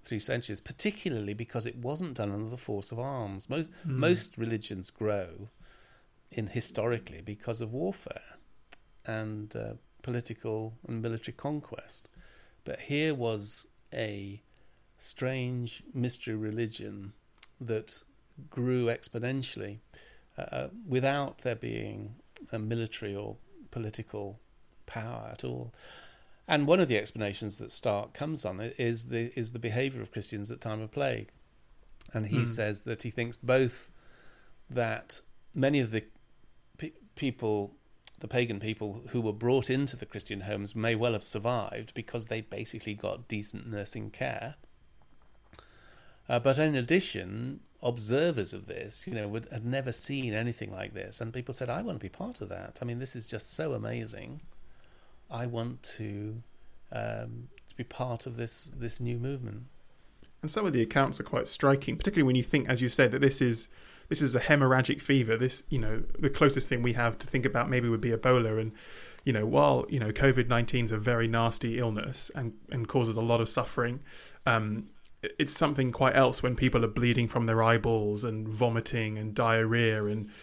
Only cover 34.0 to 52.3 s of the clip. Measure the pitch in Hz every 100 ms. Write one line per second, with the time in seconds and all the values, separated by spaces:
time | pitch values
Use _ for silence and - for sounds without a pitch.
34 | - - - - - - - 123 113 110
35 | - - - - - - 135 147 117 110
36 | - - - - - - _ - 156 -
37 | - - 135 127 113 104 101 - _ -
38 | - - - 123 117 101 107 110 104 104
39 | - 123 110 104 120 135 117 131 139 -
40 | - 104 - 101 95 101 101 - 113 110
41 | 120 107 - 113 110 123 101 113 113 -
42 | - 120 110 113 110 101 110 110 110 104
43 | 101 92 117 110 104 - 120 104 101 113
44 | 104 - 131 107 117 143 - - - -
45 | - - - - - - - - - -
46 | - - - 120 131 135 156 139 120 180
47 | - 98 92 107 127 - - - 123 120
48 | 107 135 170 131 90 98 98 87 101 -
49 | - 113 104 110 113 117 117 135 131 113
50 | - 139 123 107 120 113 101 95 101 98
51 | 95 - 117 127 123 127 123 139 226 160
52 | - - 220